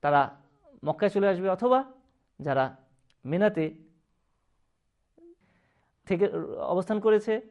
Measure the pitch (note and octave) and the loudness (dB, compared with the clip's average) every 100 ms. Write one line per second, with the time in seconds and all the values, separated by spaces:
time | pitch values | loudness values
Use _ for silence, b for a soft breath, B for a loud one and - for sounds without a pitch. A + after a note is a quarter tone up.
0 | D3 C#3+ C3+ - _ _ _ - D3 D3+ | 2 2 2 -4 _ _ _ -12 -6 0
1 | G#3 G3+ G3 F3+ F#3+ F#3 B3 B3+ C4+ - | 0 2 2 2 -2 0 2 2 0 -12
2 | _ _ _ _ D3 C3+ C3 - _ _ | _ _ _ _ -4 0 0 -4 _ _
3 | _ _ B2+ E3 G#3 G3 D#3 D#3 - _ | _ _ -6 0 0 0 -6 -6 -20 _
4 | _ _ _ _ _ _ _ _ _ _ | _ _ _ _ _ _ _ _ _ _
5 | _ _ E4+ E4+ _ _ _ _ _ _ | _ _ -20 -20 _ _ _ _ _ _
6 | - F3 G3 E3 E3 - - F3 F3+ G#3+ | -6 0 0 -2 -8 -8 -4 -2 -2 -2
7 | G#3+ G#3+ G#3 A3 - | 2 2 2 -4 -6